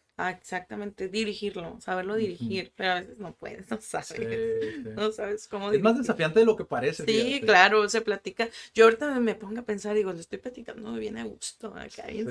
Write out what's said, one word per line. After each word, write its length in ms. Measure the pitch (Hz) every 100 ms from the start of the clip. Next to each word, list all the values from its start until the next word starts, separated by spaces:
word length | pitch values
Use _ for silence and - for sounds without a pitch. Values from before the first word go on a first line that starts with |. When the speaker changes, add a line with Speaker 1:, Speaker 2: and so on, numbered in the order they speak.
| _ -
Speaker 1:
ah, 140 | 180
exactamente, 760 | 180 - 180 180 208 208 208 185
dirigirlo, 720 | 208 214 196 202 190 165 233
saberlo 340 | - 185 185
Speaker 2:
Ujú. 60 | 220
Speaker 1:
dirigir, 520 | 214 175 233 190 - -
pero 160 | 190
a 20 | 180
veces 180 | 190 240
no 180 | 180 -
puedes, 340 | - - 190
no 100 | 220
sabes, 360 | - - - -
Speaker 2:
Sí, 560 | - 113 226 - - 302
sí. 80 | 226 214
Speaker 1:
no 160 | 214
sabes 360 | 214 202 208 -
cómo 220 | 202 202
Speaker 2:
Es 100 | 208
más 160 | 214 247
Speaker 1:
dirigir. 20 |
Speaker 2:
desafiante 420 | 233 208 160 220
de 60 | 226
lo 100 | 214
que 80 |
parece, 420 | - 127 135 160 160
Speaker 1:
Sí, 20 |
Speaker 2:
fíjate. 380 | 220 240 277 220
Speaker 1:
claro, 420 | 185 196 214 208
se 140 | 226
platica. 460 | 220 196 196 - 226 - -
Yo 100 | -
ahorita 260 | 226 226 294
me, 60 | 262
me 140 | 226
pongo 260 | - 202 226
a 40 |
pensar, 300 | 240 202 208
digo, 180 | 208 190
"Lo 80 | 170
estoy 180 | 165 -
platicando 540 | 254 247 240 - 220
bien 240 | 226 214 220
a 60 |
gusto, 500 | 226 - - - 110 -
acá 300 | 64 - -
bien 180 | -
Speaker 2:
Sí. 40 | 226